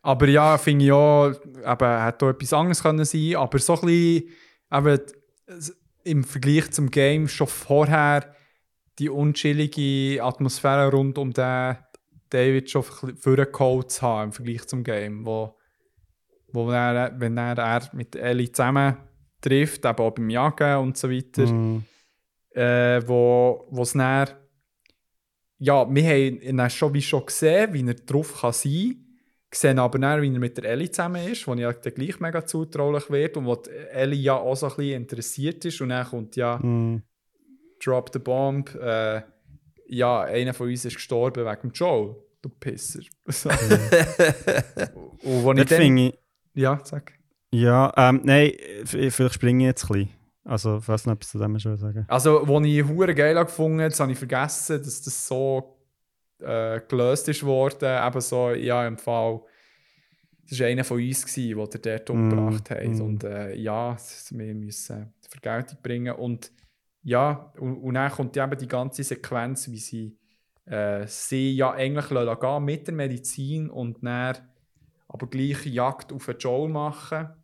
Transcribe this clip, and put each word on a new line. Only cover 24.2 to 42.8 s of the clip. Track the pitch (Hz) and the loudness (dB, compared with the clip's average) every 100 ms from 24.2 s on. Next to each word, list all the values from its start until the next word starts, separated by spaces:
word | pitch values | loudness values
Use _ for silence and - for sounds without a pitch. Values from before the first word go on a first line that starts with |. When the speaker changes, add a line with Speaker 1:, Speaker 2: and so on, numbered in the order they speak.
| 139 - _ _ _ _ _ _ _ _ _ _ _ _ | 0 -6 _ _ _ _ _ _ _ _ _ _ _ _
Speaker 1:
ja, | 139 139 120 | 2 4 4
wir | 139 160 | 4 4
haben | 143 135 123 | 4 2 -2
ihn | 127 131 | -4 0
dann | 123 | 0
schon, | - 151 | 0 0
wie | 143 | 0
schon | 139 139 - | 0 -4 -4
gesehen, | - 156 180 220 | 0 2 4 2
wie | 151 123 | 0 -2
er | |
drauf | 120 - 139 156 - | -4 -2 -2 -2 -4
kann | 120 | -2
sein, | 120 139 156 226 254 _ _ _ _ _ | -2 -2 0 -2 -4 _ _ _ _ _
sehen | - 143 131 | 0 2 4
aber | 123 135 | 2 0
dann, | 135 151 | 0 2
wie | 143 | 0
er | 127 | 0
mit | 123 123 | -4 -4
der | |
Ellie | 110 123 185 | -4 -4 -4
zusammen | - 175 180 175 | -4 -4 -4 -6
ist, | 233 - | -8 -6
wo | |
ich | 120 | -4
ja | 120 | -4
dann | 120 131 | -4 -8
gleich | 120 151 - | -8 -8 -6
mega | 165 165 160 | -6 -6 -6
zutraulich | 160 160 147 143 147 143 | -6 -6 -2 -2 -2 -2
wird | 143 156 156 | -2 -2 -2
und | 127 | -4
wo | 117 | -4
die | - | -6
Ellie | - - 135 135 143 | -18 -10 -2 0 2
ja | 135 131 | 2 2
auch | 123 | 0
so | 135 143 | -2 -4
ein | 143 | -4
bisschen | 143 131 | -4 -6
interessiert | 120 117 - - 147 165 | -8 -10 -10 -6 -6 -4
ist | 170 160 | -8 -6
und | 131 | -4
dann | 127 123 | -4 -4
kommt | 120 110 - | -8 -8 -4
ja | 120 120 | -2 0
Speaker 2:
Mhm. | 120 117 113 113 - _ _ _ _ - _ _ | 0 0 0 -4 -10 _ _ _ _ -20 _ _
Speaker 1:
Drop | - 127 127 | -2 -2 -2
the | 127 | -8
Bomb, | 127 131 139 139 135 | -4 0 0 -2 -6
äh, | - 123 113 110 110 110 _ _ - _ _ - | -8 -4 -2 -2 -4 -8 _ _ -20 _ _ -10
ja, | 123 123 117 | -2 2 2
einer | 85 117 127 | 0 -2 -2
von | 123 123 | -4 -6
uns | 123 | -6
ist | 120 - | -8 -10
gestorben | - 120 127 123 113 | -4 0 0 -2 -6
wegen | 104 | -6
dem | 120 | -8
Joel, | - 175 120 104 131 _ _ | -2 0 0 -2 -10 _ _
du | 139 | -18
Pisser. | _ 131 - | _ -12 -10